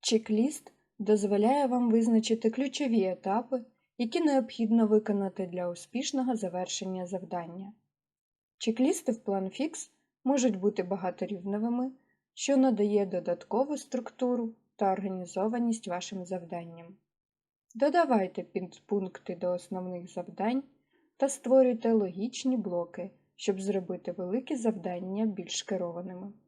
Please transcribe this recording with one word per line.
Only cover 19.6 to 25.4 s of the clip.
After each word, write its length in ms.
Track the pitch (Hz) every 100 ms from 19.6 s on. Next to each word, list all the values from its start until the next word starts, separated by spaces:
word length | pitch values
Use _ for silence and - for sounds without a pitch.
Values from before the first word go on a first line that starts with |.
| - 190 185 180 175
завдань 500 | - 175 - 208 254 277 _ _ _ _ _
та 120 | 277
створюйте 640 | 269 247 262 254 233 240
логічні 640 | 226 196 175 226 - 262 254
блоки, 540 | 190 175 170 - 180 - _ _
щоб 240 | - 190
зробити 520 | 190 202 180 180 -
великі 440 | 175 180 214 254 285
завдання 680 | 226 202 185 180 185 196 220
більш 360 | 190